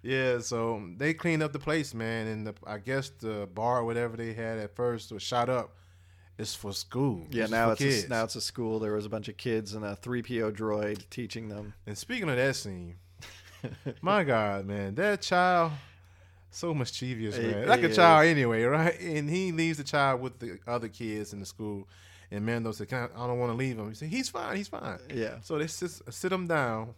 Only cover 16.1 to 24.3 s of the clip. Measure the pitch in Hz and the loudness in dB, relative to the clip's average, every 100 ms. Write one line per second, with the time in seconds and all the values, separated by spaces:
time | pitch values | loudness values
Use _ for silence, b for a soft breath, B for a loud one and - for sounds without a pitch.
16.1 | B B B B - 170 151 120 - 127 | B B B B -6 -2 0 -2 -4 -6
17.1 | 120 110 104 117 104 131 226 175 107 170 | -4 -4 -2 0 0 4 6 6 10 10
18.1 | 156 165 151 120 113 120 151 165 165 180 | 12 10 8 4 4 4 4 2 0 -2
19.1 | 151 147 180 190 160 165 151 139 147 139 | -2 0 0 0 0 0 0 0 2 4
20.1 | 127 127 - 120 92 113 120 113 - 113 | 2 -2 -8 -10 -10 -4 -4 -4 -6 -4
21.1 | 107 101 101 95 - 107 101 95 B B | -4 -6 -10 -12 -8 -6 -6 -10 B B
22.1 | B B 104 110 120 113 104 104 131 120 | B B -4 -2 0 -2 -6 -6 -4 -4
23.1 | - 123 123 123 117 135 113 104 107 156 | -4 -2 0 0 0 -2 -2 -6 -8 -6
24.1 | 240 262 | -4 -4